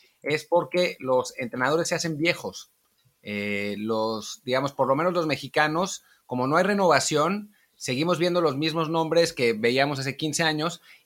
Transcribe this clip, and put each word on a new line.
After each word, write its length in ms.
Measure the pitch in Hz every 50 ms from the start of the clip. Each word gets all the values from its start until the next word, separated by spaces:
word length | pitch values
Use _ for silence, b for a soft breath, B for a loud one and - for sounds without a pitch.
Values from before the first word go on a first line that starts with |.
| _ _ _ _
es 240 | - 139 151 151 -
porque 500 | - 170 175 170 170 - 180 180 - - -
los 380 | 135 131 127 127 120 - - -
entrenadores 520 | 131 113 - 127 127 135 151 165 - -
se 60 | 175
hacen 220 | 156 - 165 160 143
viejos. 540 | 156 175 175 - - - - - - _ _ _ _ _ _ _ _ _ _ _
Eh, 540 | - 104 104 101 101 104 101 101 101 101 101 104
los, 600 | 107 107 113 110 110 110 113 107 101 - - - -
digamos, 260 | 127 127 131 143 135
por 160 | - - 131 123
lo 80 | 135
menos 160 | 143 165 185
los 160 | 175 175 160 156
mexicanos, 760 | 139 - 143 131 - 151 151 156 156 165 190 185 - - _ _ _ _ _
como 220 | - 127 123 123 135
no 80 | 151
hay 80 | 170 185
renovación, 880 | 196 208 202 196 170 147 135 - - 151 147 151 170 196 208 208 - _ _ _ _ _
seguimos 420 | - - - 123 131 160 180 175 151
viendo 220 | 175 180 175 180
los 160 | 170 151 131
mismos 340 | 139 156 160 151 165 160 151
nombres 440 | 165 165 160 156 165 170 170 160 -
que 180 | - 127 117
veíamos 480 | 113 107 113 117 123 135 139 147 147 135
hace 160 | 131 139 135
quince 280 | - 151 156 143 - 165
años 380 | 156 156 151 156 170 165 - b b b b b